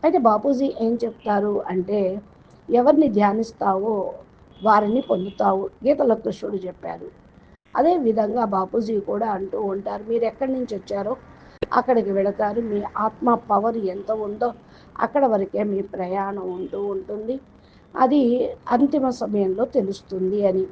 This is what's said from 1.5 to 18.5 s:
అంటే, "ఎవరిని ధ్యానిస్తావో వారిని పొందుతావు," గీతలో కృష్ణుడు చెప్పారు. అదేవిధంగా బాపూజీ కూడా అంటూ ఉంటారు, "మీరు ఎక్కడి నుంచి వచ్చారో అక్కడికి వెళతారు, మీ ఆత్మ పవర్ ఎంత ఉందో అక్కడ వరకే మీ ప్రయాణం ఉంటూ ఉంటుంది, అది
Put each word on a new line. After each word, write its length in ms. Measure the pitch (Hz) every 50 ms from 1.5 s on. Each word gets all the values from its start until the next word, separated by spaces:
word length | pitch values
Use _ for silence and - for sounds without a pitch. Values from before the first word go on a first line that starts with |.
| 208 202 -
అంటే, 540 | - 185 185 180 190 208 208 196 185 190 208 - - - - - - - - _ -
"ఎవరిని 380 | 214 240 247 285 302 294 311 269
ధ్యానిస్తావో 1040 | 202 208 208 202 202 220 226 226 - _ 202 202 190 190 202 220 220 202 185 - - - - - - _ - - - -
వారిని 380 | 185 220 214 214 214 202 220 254
పొందుతావు," 720 | - - - 185 185 202 196 - 208 196 190 190 196 - - - -
గీతలో 280 | 254 294 294 294 247 220
కృష్ణుడు 420 | 214 214 220 202 - - 208 208
చెప్పారు. 540 | 190 180 180 180 - - 180 170 170 180 - - - - - _ - - - - _ _ _ -
అదేవిధంగా 680 | - 269 330 359 349 262 226 214 214 214 208 214 247 226
బాపూజీ 560 | 208 196 185 185 - - 226 220 214 226 202
కూడా 300 | 202 - 202 202 226 226
అంటూ 300 | 202 185 196 190 - 208
ఉంటారు, 440 | 214 196 190 202 196 208 202 208 208 214
"మీరు 160 | 226 233 233
ఎక్కడి 280 | 220 220 - 269 262
నుంచి 240 | 262 262 247 - 214
వచ్చారో 400 | 190 - - 202 196 196 214 254 - - - - - - - - - - -
అక్కడికి 400 | - - 233 254 254 233 202 202
వెళతారు, 480 | 196 196 196 202 196 - 214 208 208 233
మీ 220 | 233 220 208 202 208 - -
ఆత్మ 380 | - 214 220 220 - - 247 233
పవర్ 420 | 226 - - 208 202 208 233 233
ఎంత 360 | 226 202 185 180 202 196 -
ఉందో 400 | 220 220 214 202 208 214 240 240 220 - - - - - - - - -
అక్కడ 280 | 208 - - 285 277
వరకే 360 | 247 220 196 196 190 - 202
మీ 200 | 214 208 202 196
ప్రయాణం 720 | 196 - - 196 185 180 185 196 196 196 196 202 185 185 180
ఉంటూ 320 | 180 185 180 185 196 202
ఉంటుంది, 540 | 202 196 190 190 - 208 214 214 226 262 269 - - - - - - - - - _ -
అది 560 | - 262 247 285 294 262 233 240 254 247 -